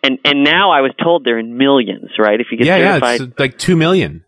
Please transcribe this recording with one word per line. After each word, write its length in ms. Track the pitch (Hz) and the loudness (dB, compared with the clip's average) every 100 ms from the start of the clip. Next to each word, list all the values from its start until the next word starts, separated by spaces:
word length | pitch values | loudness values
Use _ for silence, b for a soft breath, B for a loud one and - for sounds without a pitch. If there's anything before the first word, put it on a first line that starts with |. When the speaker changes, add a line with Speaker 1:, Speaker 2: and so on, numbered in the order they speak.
Speaker 1:
And, 160 | 139 127 147 | -2 -2 -2
and 180 | 143 | 0
now 280 | 143 170 196 | 2 2 2
I 100 | 151 | 2
was 100 | 135 - | 0 -2
told 240 | 165 170 123 | 0 0 0
they're 120 | 117 | -4
in 180 | 113 120 | -4 -2
millions, 540 | 139 139 107 - - - | 2 2 0 -6 -12 -2
right? 220 | 107 107 | 0 0
If 80 | 117 | -2
you 60 | 117 | -2
get 100 | 131 | 0
Speaker 2:
Yeah, 100 | 185 | 2
yeah, 160 | 180 175 | 2 2
Speaker 1:
certified. 220 | 123 120 | 0 -2
Speaker 2:
it's, 180 | 127 - | -6 -4
like, 180 | 135 - | -6 -4
two 160 | - 170 | 0 2
million. 480 | 160 190 92 80 | 2 0 -2 -8